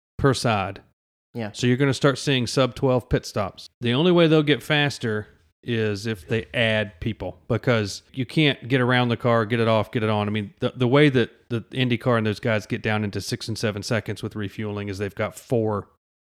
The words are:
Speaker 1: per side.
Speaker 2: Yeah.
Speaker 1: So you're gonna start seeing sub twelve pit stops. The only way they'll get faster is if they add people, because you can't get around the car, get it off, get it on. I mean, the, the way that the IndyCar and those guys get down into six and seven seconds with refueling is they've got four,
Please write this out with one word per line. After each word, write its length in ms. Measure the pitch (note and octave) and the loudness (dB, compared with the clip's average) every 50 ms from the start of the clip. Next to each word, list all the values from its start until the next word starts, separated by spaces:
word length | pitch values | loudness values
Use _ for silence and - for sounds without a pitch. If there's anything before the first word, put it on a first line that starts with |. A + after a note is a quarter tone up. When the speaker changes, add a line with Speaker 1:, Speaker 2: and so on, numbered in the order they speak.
| _ _ _ | _ _ _
Speaker 1:
per 160 | - - C#3 A#2+ | 0 2 2 2
side. 480 | - - B2 G#2+ G2+ F#2 G2 G2 - - _ _ _ _ _ _ _ _ _ - | 2 2 0 0 0 -2 -4 -8 -12 -18 _ _ _ _ _ _ _ _ _ -10
Speaker 2:
Yeah. 180 | A#2+ A2 G2+ - | -10 -8 -8 -4
Speaker 1:
So 140 | - B2+ | 0 2
you're 100 | B2 B2 | 2 4
gonna 160 | B2 C#3+ C#3 B2 | 4 2 2 0
start 240 | - - C#3+ B2+ | 0 -2 -2 -2
seeing 300 | - - D3+ C3+ B2+ A#2 | -2 -2 -2 0 0 0
sub 280 | - - C#3 C3 B2 - | 0 0 0 0 0 0
twelve 320 | - C#3+ C3 B2+ B2 - | -2 0 0 0 0 0
pit 180 | - - - - | 0 -2 -2 -2
stops. 440 | - - A2+ G2 F2+ - - - - _ - | -4 -6 -4 -6 -6 -8 -14 -20 -20 _ -6
The 120 | A#2+ A#2 A#2+ | -2 -2 0
only 180 | C3+ E3+ F#3 | 2 4 4
way 160 | F3 F3 E3+ | 4 6 6
they'll 160 | D3+ D#3+ D#3 D3 | 6 4 4 4
get 200 | D3 C#3+ A2 - | 2 0 0 0
faster 640 | - D3+ D3 D3 C#3 - - - A2+ G#2+ G#2+ G2+ - - _ _ _ _ _ | 0 0 2 0 0 -2 -4 -4 -4 -4 -4 -6 -10 -16 _ _ _ _ _
is 460 | - - A#2 A2+ A2 G#2+ G#2 G2 G#2+ | -6 -4 -2 0 0 0 -2 -4 -4
if 200 | A#2 A2 F#2 - | -6 -6 -6 -4
they 200 | - A#2 A2+ - - - | -4 -2 -2 -4 -2 -2
add 460 | C3 A2+ A2 A2 G#2+ G#2 G2+ - - | 0 2 2 2 0 0 -2 -6 -6
people, 380 | - A#2 G#2 - F#2+ F2+ - - _ | -6 -6 -6 -6 -8 -10 -10 -8 _
because 540 | - A#2+ A2 - C3+ A#2+ A2 G#2 G2 - - _ _ - | -2 -2 0 2 2 2 2 2 -2 -6 -10 _ _ -8
you 120 | C3+ A#2+ | -8 -6
can't 420 | - - D#3+ D#3 C#3 B2+ - - | -2 2 2 2 2 2 0 -2
get 140 | A#2 C#3 B2+ | 0 2 2
around 280 | B2 B2 B2+ B2 B2 A#2+ | 4 4 4 4 4 2
the 80 | A#2 | 0
car, 280 | - - B2 A#2 A#2 A2 | 0 2 2 2 2 2
get 140 | G#2 A#2+ A#2 | 2 0 0
it 80 | A2+ | 2
off, 240 | A2+ A2 G#2+ G2+ - | 4 2 2 2 0
get 120 | - A#2 A2 | -2 -2 0
it 60 | A2 | 0
on. 180 | G#2+ G#2 G#2 | 0 0 0
I 40 | G#2 | 0
mean, 220 | G#2+ A2 G2+ G2 - - | -2 -4 -4 -6 -6 -4
the, 140 | B2 A#2+ - | -4 -4 -2
the 120 | B2+ B2+ | 0 0
way 220 | A#2 C3 C#3+ D3+ D3 | 4 6 6 6 6
that 220 | B2+ B2 A2 - - _ _ - | 6 4 0 0 -4 _ _ -6
the 120 | A#2+ A2+ - - | -6 -6 -6 -6
IndyCar 460 | - C3 C3 B2 A#2+ A2 - C3 A#2+ | -4 -2 0 0 0 0 0 2 2
and 100 | A2+ G#2+ | 2 2
those 120 | G#2+ G2+ - | 0 -2 -2
guys 260 | - A#2+ A2 G#2+ - | -2 0 0 -2 -2
get 160 | - B2 G#2 - | -4 -6 -4 -2
down 200 | A2 G#2+ G#2+ G#2+ | -2 -2 -2 -2
into 160 | G2+ G2 G2+ | -4 -4 -6
six 260 | - - B2 - - | -6 -6 -8 -6 -6
and 100 | - G#2+ | -8 -6
seven 240 | - - G#2+ G2 G#2 G2 | -2 -2 -2 -2 -4 -4
seconds 380 | - A#2+ G#2+ - - G2+ - | -2 -2 -2 -2 -4 -8 -8
with 140 | - G#2 - | -8 -8 -6
refueling 520 | G#2+ G2+ F#2+ - - G#2+ G#2 G#2 G#2 G2+ | -6 -8 -8 -6 -6 -6 -6 -6 -6 -6
is 100 | G#2 F#2+ F#2+ | -6 -6 -4
they've 160 | G#2 G2 - | -6 -6 -4
got 200 | - G#2+ G2 - | -4 -6 -6 -6
four, 520 | - - - C3 A2+ A2 A2 G#2 G2 - _ _ _ _ _ _ _ | -8 -4 -2 0 0 2 0 -2 -4 -6 _ _ _ _ _ _ _